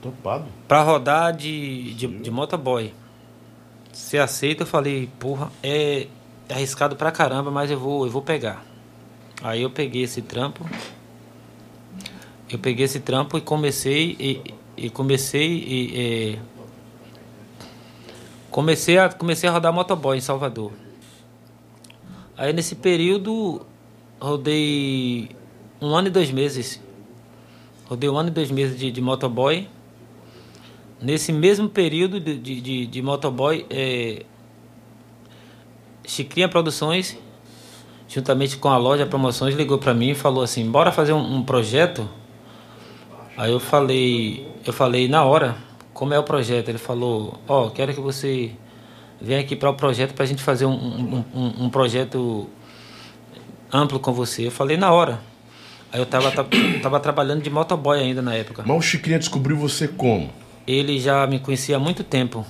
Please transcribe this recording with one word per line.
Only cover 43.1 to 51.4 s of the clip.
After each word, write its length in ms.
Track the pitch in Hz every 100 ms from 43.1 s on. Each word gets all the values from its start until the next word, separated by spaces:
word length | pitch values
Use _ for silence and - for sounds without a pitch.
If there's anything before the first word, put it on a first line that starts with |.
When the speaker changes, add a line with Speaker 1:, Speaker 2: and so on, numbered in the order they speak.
| - - -
Speaker 2:
Aí 160 | 110
eu 80 | 123
falei, 880 | - 147 135 131 127 120 110 104 - - -
eu 60 |
falei, 340 | 120 131 123 127
"Na 160 | 151
hora, 320 | 139 151 135 120 - - -
como 200 | - 139
é 60 | 147
o 40 |
projeto?" 460 | 147 151 117 120 113
Ele 80 | 113
falou, 600 | - 120 123 113 104 104 -
"Ó, 220 | 139 113
quero 240 | - 135
que 60 | 139
você 500 | 135 135 143 131 117 110 - - - - - -
venha 200 | 107 135
aqui 160 | 139 143
pra 140 | 143
o 40 |
projeto 400 | 139 143 120 131
pra 120 | - 135
gente 160 | 135
fazer 220 | - 127 135
um, 60 |
um, 520 | 127 123 117 123 127 117
um, 200 | 131